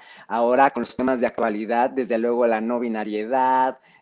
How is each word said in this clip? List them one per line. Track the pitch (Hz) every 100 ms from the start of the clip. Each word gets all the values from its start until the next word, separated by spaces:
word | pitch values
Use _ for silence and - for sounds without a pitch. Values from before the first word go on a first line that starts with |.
| - - -
ahora | 113 120 127 135
con | 120
los | 113 -
temas | 131 127
de | 123
actualidad, | - 113 104 110 117 131
desde | 135 110 113
luego | 120 120 117
la | 110
no | 110 120
binariedad, | 120 110 107 104 110 131 131 131 131 - _ _